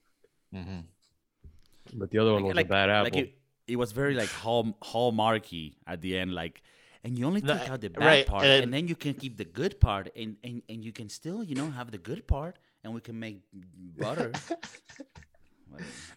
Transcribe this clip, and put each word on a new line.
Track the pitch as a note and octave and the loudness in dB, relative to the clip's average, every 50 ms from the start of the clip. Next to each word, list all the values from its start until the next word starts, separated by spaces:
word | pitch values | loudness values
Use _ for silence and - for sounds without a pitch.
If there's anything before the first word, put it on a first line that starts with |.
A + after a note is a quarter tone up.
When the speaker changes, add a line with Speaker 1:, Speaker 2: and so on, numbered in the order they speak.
| _ _ _ _ _ _ _ _ _ _ G2 | _ _ _ _ _ _ _ _ _ _ -12
Speaker 1:
Mm-hmm. | F#2+ E2+ F#2+ F#2+ F2 E2 F2 _ _ _ _ _ _ _ _ _ _ - - - - - _ _ - - - C3 | -12 -10 -10 -10 -12 -12 -16 _ _ _ _ _ _ _ _ _ _ -20 -20 -20 -20 -20 _ _ -20 -20 -14 -10
Speaker 2:
But | A2+ G2 F2+ | -8 -6 0
the | - G#2+ | 2 4
other | A2+ A2 | 6 6
one | G#2+ G2+ | 6 4
Speaker 3:
Like, | G2 G2 | 2 2
Speaker 2:
was | F2+ | 2
Speaker 3:
like, | F2 F2+ | 2 2
Speaker 2:
a | F2 | 4
bad | G2 G2 G2 G2 G#2 G#2 G#2 | 4 4 6 6 6 6 4
Speaker 3:
like, | B2 | 4
Speaker 2:
apple. | - C#3+ | 2 0
Speaker 3:
it, | B2+ - - _ _ _ _ _ _ - | 0 -2 -6 _ _ _ _ _ _ -4
it | A#2+ | -2
was | A#2+ B2 A2 | 0 0 -2
very, | G#2 C3 C#3 C#3+ C3+ | 0 0 0 2 2
like, | A#2+ G#2+ F#2+ | 0 0 -2
hall-, | - - - A2+ A#2 A#2+ A2+ A2+ G2+ - | -4 -4 -2 2 2 2 2 2 -2 -6
hallmarky | - - - A2+ B2 B2 A2 A2 A2 A2+ A2+ A2 A2 - F2 E2 D#2 C#2+ - _ _ | -8 -4 0 2 2 2 4 4 4 4 2 2 0 -6 -10 -10 -10 -10 -14 _ _
at | E2 F2+ E2+ | -10 -8 -6
the | E2 F#2 F#2 F#2 | -4 -2 -2 0
end, | F#2 F#2 F2+ | -2 -2 -2
like, | E2+ E2+ E2+ - - _ _ _ _ _ _ - _ - | -4 -6 -6 -10 -14 _ _ _ _ _ _ -20 _ -8
"And | A#2+ B2+ A#2+ | -6 -4 -2
you | B2 | 0
only | D3+ F#3+ G#3 | 0 0 2
Speaker 1:
No, | D#3+ C#3+ D3 | 2 2 0
Speaker 3:
take | B2+ B2 C3 | 0 -2 -6
out | C3 A#2+ | -6 -6
the | G#2+ F#2+ | -6 -6
bad | E2+ - A#2 | -2 4 6
Speaker 1:
right, | D#3 D#3 C#3 C3+ | 8 8 8 6
Speaker 3:
part, | - G2+ G2 C#3 | 4 2 4 6
Speaker 1:
and | C#3 C3+ C3+ B2+ | 8 8 6 6
Speaker 3:
and | A#2+ C3 | 2 0
then | D3 F3 E3+ | -2 -2 -4
you | E3 | -4
can | - - C#3+ C3 | -4 -4 -4 -4
keep | - C3+ C3 A2 | -4 -8 -10 -8
the | G2+ G2 | -8 -10
good | D#2+ - - D#3 G3+ - - | -8 -6 -4 -4 -4 2 2
part, | - A#2 G2+ G2 F#2+ - - | 2 2 2 0 -4 -8 -10
and, | - A2+ A2 G2+ - | -10 -10 -10 -10 -12
and, | - A#2+ A#2+ A#2+ - - | -12 -12 -12 -12 -12 -12
and | A2+ A2+ G#2+ | -14 -12 -12
you | A2+ | -12
can | G#2+ - A2+ G#2 | -12 -12 -12 -14
still, | - - - D#3 F#3 A3+ A3+ | -14 -12 -10 -8 -8 -8 -6
you | E3 C3+ | -6 -4
know, | C3 D3 D#3+ | -4 -4 -6
have | C#3 B2 B2 A#2 | -6 -8 -10 -12
the | G#2+ G2 | -12 -12
good | - A2 D3 A3 - | -10 -10 -10 -4 -2
part, | - D3+ C#3 D3+ F3 F#3 _ _ _ _ _ - | 0 0 0 -2 -6 -12 _ _ _ _ _ -12
and | A2+ | -12
we | A#2 A#2 | -10 -10
can | - A#2+ A2+ A2+ | -12 -12 -12 -10
make | A2+ A2 G#2 F#2+ _ _ - F#2+ F#2 F#2 E2 F#2 F#2 F2 E2 - | -10 -12 -12 -16 _ _ -20 -20 -20 -20 -20 -20 -20 -16 -8 -6
butter." | G#2+ A2 C#3+ - A#2 A2+ A#2+ - | -4 -4 -2 -2 -4 -4 -6 -8
Speaker 1:
<laughs> | - - E4+ E4+ - - - - _ - - - C4+ - - - - _ _ _ _ _ _ _ _ - | -8 -8 -10 -10 -10 -14 -18 -20 _ -20 -20 -20 -20 -20 -20 -20 -20 _ _ _ _ _ _ _ _ -20
Speaker 3:
Whatever. | C#2 - - - - - - - - | -16 -16 -14 -14 -14 -16 -18 -16 -4